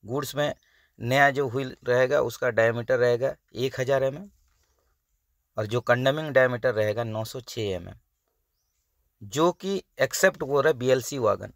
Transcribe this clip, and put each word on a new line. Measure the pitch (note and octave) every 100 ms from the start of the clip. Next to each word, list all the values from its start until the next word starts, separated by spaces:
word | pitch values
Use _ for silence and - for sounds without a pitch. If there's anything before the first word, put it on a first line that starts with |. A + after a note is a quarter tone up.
| G2+
गुड्स | C3 C#3 C3+
में | D3 - _ _ _ _
नया | A#2 C3+ C#3+
जो | C3+ C3+
व्हील | A#2+ C3 - -
रहेगा, | B2 B2+ C#3+
उसका | A#2+ - B2+
डायमीटर | A2 A2+ A#2 A#2 B2+
रहेगा | A#2+ A#2+ C3+ - _ -
एक | C3 C3
हज़ार | B2+ C3+
एमएम | C3+ C#3+ G3+ _ _ _ _ _ _ _ _ _ _ _ _ -
और | G#2+
जो | A#2+
कंडमिंग | - A#2+ C3+ D3 D#3
डायमीटर | C3 B2+ B2 C3
रहेगा | A2 G#2+ G#2+
नौ | A#2 A2
सौ | A2 C3
छः | A#2 -
एमएम, | G#2 F#2 F2 - _ _ _ _ _ _ _ _ _ _ _ _
जो | G#2 B2 E3+
कि | F3 F#3+ G3 - -
एक्सेप्ट | C3+ - F#3+ -
वो | C#3 C#3+
रहा | C#3
बीएलसी | C3+ B2 C3 B2 C#3+
वैगन। | A2 G2 G2+